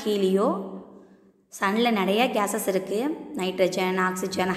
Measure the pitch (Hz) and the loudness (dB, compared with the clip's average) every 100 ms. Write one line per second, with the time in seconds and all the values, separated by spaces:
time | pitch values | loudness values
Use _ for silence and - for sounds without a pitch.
0 | 220 208 190 190 220 196 - - - - | 0 2 2 4 2 0 -6 -12 -16 -20
1 | - - - _ _ - 202 214 240 220 | -20 -20 -20 _ _ -4 0 2 2 2
2 | 185 208 254 233 202 220 202 190 185 202 | 2 2 2 2 0 0 0 -2 -2 -2
3 | 277 - - 269 185 185 180 190 185 185 | -2 -4 -8 -6 -4 0 0 2 0 2
4 | 185 185 190 - 185 | 0 0 -4 -2 -2